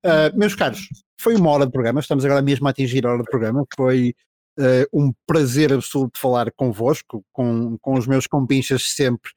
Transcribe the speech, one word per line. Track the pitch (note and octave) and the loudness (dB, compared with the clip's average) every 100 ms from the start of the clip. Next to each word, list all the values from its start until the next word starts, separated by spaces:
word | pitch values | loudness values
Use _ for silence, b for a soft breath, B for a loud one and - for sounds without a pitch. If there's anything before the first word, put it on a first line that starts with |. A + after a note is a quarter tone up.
Eh, | F#3 D#3 D#3 | 2 4 2
meus | D#3+ G#3 G3+ | 2 0 0
caros, | D#3 - - - _ _ | -4 -4 -14 -18 _ _
foi | - A3+ | 0 4
uma | E3 | 4
hora | D3 C#3 | 4 2
de | |
programa, | C3 A#2 C3 | 0 -2 -2
estamos | - C#3+ | -2 -2
agora | C#3 C#3 | 2 2
mesmo | C#3 C#3 C#3 | 2 0 -2
a | |
atingir | C3 C3 C3 A#2+ | -2 -2 0 0
a | |
hora | B2 | -2
de | A#2+ | -2
programa, | B2+ A2 C3 C#3 - | -2 0 -2 -4 -2
foi, | B2+ C3 B2 - _ _ _ - | 2 2 0 -2 _ _ _ -2
eh, | C3 B2+ C#3 | 2 4 2
um | - C#3+ - - | 0 0 -2 -2
prazer | E3+ C3+ B2+ D3+ | 0 2 2 2
absoluto | C3+ - C#3+ C3 - | 2 -2 -4 -4 -2
falar | C3 B2 A2+ - | -2 0 -2 -2
convosco, | C3 G2+ A#2+ D#3+ - A2 _ | -4 0 0 -2 -4 -16 _
com, | - B2 A#2 A#2 A2+ | -6 -2 -2 -4 -6
com | - | -2
os | C3 A#2+ | -2 0
meus | C3+ - | -2 0
compinchas | D3 B2 C3+ B2+ B2+ - | -2 0 0 0 -4 -4
sempre | - C3+ A#2+ - | -2 -2 -2 -8